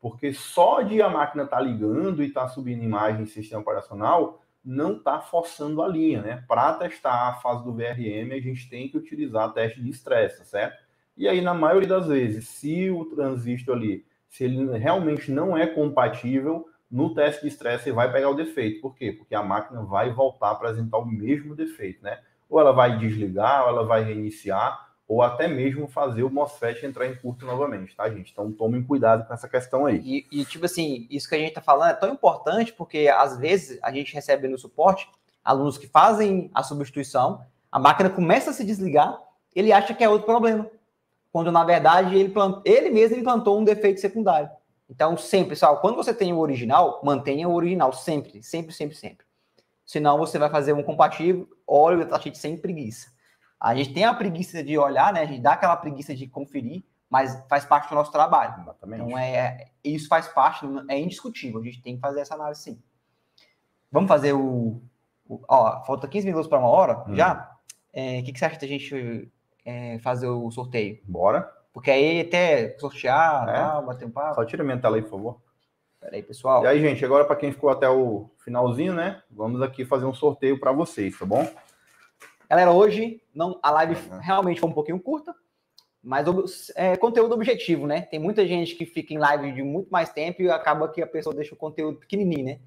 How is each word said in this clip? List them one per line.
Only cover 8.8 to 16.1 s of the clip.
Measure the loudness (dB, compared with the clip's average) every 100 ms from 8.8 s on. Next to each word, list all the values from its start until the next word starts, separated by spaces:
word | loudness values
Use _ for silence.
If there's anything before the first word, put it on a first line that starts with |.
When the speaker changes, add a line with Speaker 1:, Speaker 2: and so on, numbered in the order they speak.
| -8
Speaker 1:
que | -8
utilizar | -10 -8 -4 -2 -2
teste | -2 -4 -4
de | -10
estresse, | -10 -2 0 0 -2
tá |
certo? | -8 -6 -6 -8 _ _ _ -4
E | 0
aí, | 0
na | 0
maioria | 2 4 4 4
das | 0 2
vezes, | 0 0 -4 -10
se | -12 -6 -4 -2
o | -4 -6
transistor | -4 -4 -4 -6 -6 -4 -4
ali, | -2 -6 _ _ _
se | -6
ele | -4 -2 -2 -2
realmente | 0 0 0 -2 -4
não | -2 0 0
é | 0
compatível, | 0 0 2 0